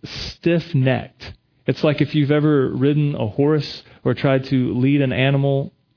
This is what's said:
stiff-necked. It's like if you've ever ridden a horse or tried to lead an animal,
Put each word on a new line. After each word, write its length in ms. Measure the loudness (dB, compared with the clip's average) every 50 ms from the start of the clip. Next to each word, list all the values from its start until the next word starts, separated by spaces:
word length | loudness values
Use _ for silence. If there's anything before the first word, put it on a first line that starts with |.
| -16
stiff-necked. 1300 | -14 -12 -12 -12 -12 -10 -4 0 0 0 0 0 -2 0 0 2 2 0 0 -4 -10 -16 _ -20 -20 -20 -20 _ _ _ _ _
It's 180 | -4 -2 0 0
like 160 | 0 2 0
if 160 | 0 0 0
you've 160 | 0 2 2
ever 380 | 2 2 2 4 2 2 2 0
ridden 460 | 0 0 0 2 2 2 0 0 -2
a 120 | -4 -6
horse 560 | -4 0 0 2 2 2 0 -2 -4 -10 -16 -20 -20 -16 -6 -4
or 80 | -2 -2
tried 320 | 0 0 0 0 0 0
to 280 | 0 0 0 0 0 0
lead 260 | 0 0 2 2 2
an 100 | 0 0
animal, 600 | 0 0 0 2 2 2 2 0 0 -2 -4 -6 -12 _ _ _ _